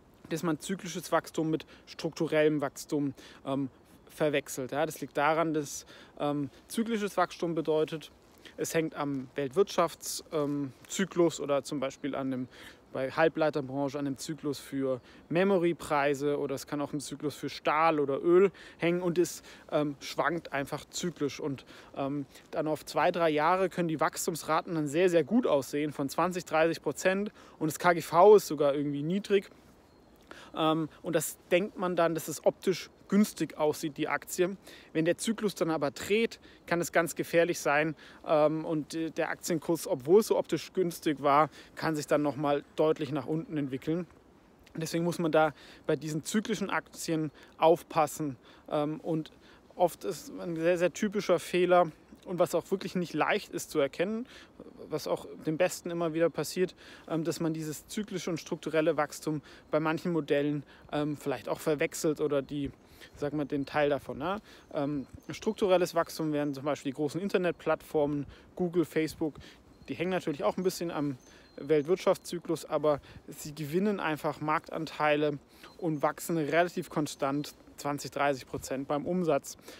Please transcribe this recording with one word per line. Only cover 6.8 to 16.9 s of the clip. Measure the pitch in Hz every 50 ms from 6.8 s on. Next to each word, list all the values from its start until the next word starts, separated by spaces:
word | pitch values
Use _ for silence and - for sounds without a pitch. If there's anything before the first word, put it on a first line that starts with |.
| 220 226 233 202 208 190 -
Wachstum | 185 175 - - - 180 170 165
bedeutet, | 160 151 160 151 156 160 - 160 156 - - - - - - - - - - -
es | - 156 - -
hängt | 165 160 156 -
am | - 147 143 139 131 131 131 -
Weltwirtschafts-, | 143 143 131 131 185 202 - - 185 170 160 - - - - - - - -
ähm, | 170 151 143 143 143 143 143 127 - - - -
Zyklus | - - 190 175 - 175 170 165 - -
oder | 147 143 139 139
zum | - - 156 139
Beispiel | 131 135 - - - 139 135
an | 139 135 135
dem, | 131 127 127 - - - - - - - - -
bei | - 131 135 131
Halbleiterbranche | - 156 165 160 - 160 156 151 147 151 135 127 131 139 143 135 131 147
an | 143
dem | 139 135 -
Zyklus | - - 160 - - 147 135 -
für | - - 139 135 135 131 131 120 - - - - - -
Memory-Preise | 147 175 190 202 202 180 170 170 165 - - - 156 143 139 147 143 131 143 147 143
oder | 143 143 131 139
es | - -
kann | - 151 143
auch | 143 -